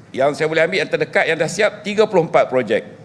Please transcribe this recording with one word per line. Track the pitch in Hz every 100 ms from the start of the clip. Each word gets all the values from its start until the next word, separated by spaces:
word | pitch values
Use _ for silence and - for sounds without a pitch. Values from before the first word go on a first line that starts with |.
| - -
yang | 139 139
saya | 156
boleh | 160
ambil | 165 185 156
yang |
terdekat | 165 - 196 156
yang | 160
dah | 156
siap, | 165 208 -
tiga | - 202 214
puluh | 185 156
empat | 160 117
projek, | 127 110 107 - -